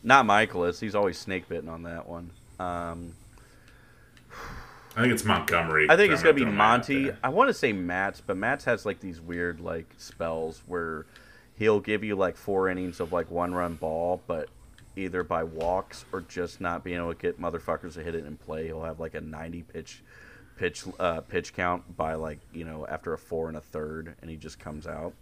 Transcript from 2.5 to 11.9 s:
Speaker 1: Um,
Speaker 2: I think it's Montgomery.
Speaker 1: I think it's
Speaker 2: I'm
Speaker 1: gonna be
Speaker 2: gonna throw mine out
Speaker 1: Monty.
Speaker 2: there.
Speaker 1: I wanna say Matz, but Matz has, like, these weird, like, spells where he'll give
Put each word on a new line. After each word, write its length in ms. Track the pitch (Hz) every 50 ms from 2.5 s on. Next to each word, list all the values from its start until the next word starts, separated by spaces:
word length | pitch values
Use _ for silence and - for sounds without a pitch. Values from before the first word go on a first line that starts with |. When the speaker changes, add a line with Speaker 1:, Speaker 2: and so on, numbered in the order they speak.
| - -
Speaker 1:
Um, 540 | 92 90 87 87 85 85 85 85 87 85 85 - - - - - - - - - - - - - - - - - - - - - - - - - - - - - - - - - - - -
Speaker 2:
I 60 | 110
think 100 | 120 123
it's 120 | 117 107 104
Montgomery. 640 | 107 92 87 80 - 85 85 82 80 78 78 76 -
Speaker 1:
I 80 | 160
think 160 | 180 208 196
it's 80 | 156 160
Speaker 2:
I'm 40 | 165
Speaker 1:
gonna 80 | 165 151
be 60 | 139
Speaker 2:
gonna 100 | 127 113
throw 60 | 101 101
mine 80 | 107
out 120 | 110 117 123 120 -
Speaker 1:
Monty. 160 | 143 135 135
Speaker 2:
there. 140 | 135 104 -
Speaker 1:
I 60 | - 131
wanna 260 | 147 202 262 - -
say 180 | - - 123
Matz, 480 | 104 95 90 87 90 92 98 101 - -
but 160 | - - 95
Matz 280 | 92 104 120 139 143 -
has, 200 | 131 117 101 -
like, 140 | 104 92 -
these 200 | - 95 85 80
weird, 400 | 82 85 87 87 87 87 82 80
like, 260 | 87 87 82 - 69 - - -
spells 640 | - - - - 85 82 80 80 80 80 80 - -
where 400 | - 87 87 85 80 80 78 78 - - - - - - - - - _
he'll 240 | - 107 110 107 104
give 220 | 98 107